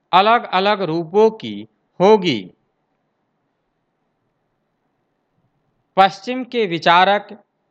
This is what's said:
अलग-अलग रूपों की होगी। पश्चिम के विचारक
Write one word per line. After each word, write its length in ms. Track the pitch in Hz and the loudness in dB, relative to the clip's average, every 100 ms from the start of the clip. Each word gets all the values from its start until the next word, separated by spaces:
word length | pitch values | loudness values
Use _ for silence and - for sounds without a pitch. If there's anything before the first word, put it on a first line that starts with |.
| _ | _
अलग-अलग 720 | 175 208 233 202 185 196 208 | 0 2 0 0 -4 -2 -2
रूपों 480 | 180 165 160 196 220 | -4 -6 -4 0 0
की 380 | 220 113 101 107 _ _ _ | 0 -12 -14 -16 _ _ _
होगी। 500 | 185 214 180 113 90 _ _ _ _ _ _ _ _ _ _ _ _ _ _ _ _ _ _ _ _ _ _ _ _ _ _ _ _ _ _ _ _ _ _ - | 2 2 2 -4 -8 _ _ _ _ _ _ _ _ _ _ _ _ _ _ _ _ _ _ _ _ _ _ _ _ _ _ _ _ _ _ _ _ _ _ 2
पश्चिम 480 | 190 - - 254 | 2 2 -10 -10
के 220 | 254 247 208 | -8 -4 -4
विचारक 800 | 165 175 170 185 208 208 208 _ _ _ | -2 2 4 4 0 -4 -18 _ _ _